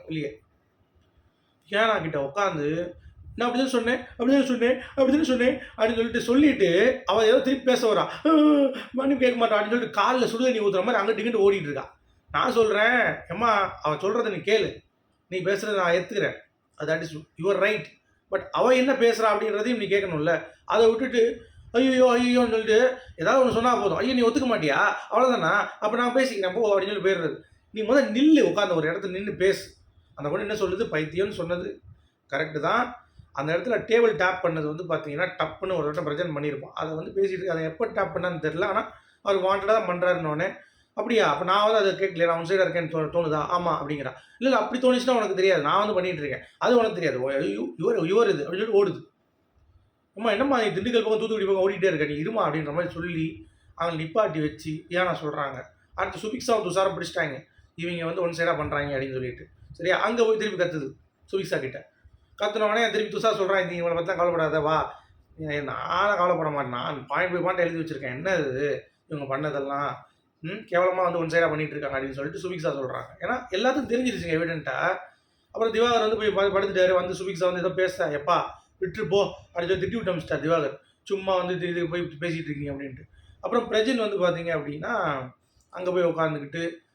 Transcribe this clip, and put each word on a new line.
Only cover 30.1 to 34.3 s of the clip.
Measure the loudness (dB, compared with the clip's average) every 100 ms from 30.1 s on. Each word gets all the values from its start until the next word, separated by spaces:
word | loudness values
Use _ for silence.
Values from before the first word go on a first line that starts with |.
| -10
அந்த | -4
பொண்ணு | -4 -4
என்ன | -2 -2
சொல்லுது, | -2 -2
பைத்தியம்னு | -2 -4 -2 -4
சொன்னது | -4 -6 -6 -6 -12 -18 -20 _ _ _
கரெக்ட் | -4 -4 -2
தான். | 0 0 -2 -8 _ -20 -12
அந்த | -6 -2 -2
இடத்துல | 0 -2
டேபிள் | 2 4 4 4
டேப் | 0